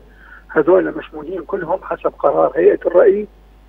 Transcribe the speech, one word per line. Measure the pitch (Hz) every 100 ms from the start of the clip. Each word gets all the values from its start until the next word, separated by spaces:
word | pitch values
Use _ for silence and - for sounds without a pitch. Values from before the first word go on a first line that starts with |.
| - - - - -
هذول | 156 151 185 156 151
مشمولين | - 156 147 185
كلهم | 156 190 160 190
حسب | - 165 165 -
قرار | 147 156 160 -
هيئة | 185 - -
الرأي | 175 427 208 208 _ _ _